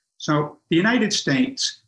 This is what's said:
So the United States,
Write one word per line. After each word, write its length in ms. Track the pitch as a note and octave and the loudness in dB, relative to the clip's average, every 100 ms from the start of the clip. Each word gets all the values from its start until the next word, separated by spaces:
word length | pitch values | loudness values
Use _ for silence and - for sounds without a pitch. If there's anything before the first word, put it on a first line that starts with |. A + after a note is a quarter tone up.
| _ _ | _ _
So 400 | - D3 D3 - _ | -2 -2 -2 -10 _
the 60 | E3 | 2
United 380 | G#3 B3 G#3+ | 2 2 0
States, 680 | - - C3+ B2+ - - - | -2 0 0 0 -2 -8 -8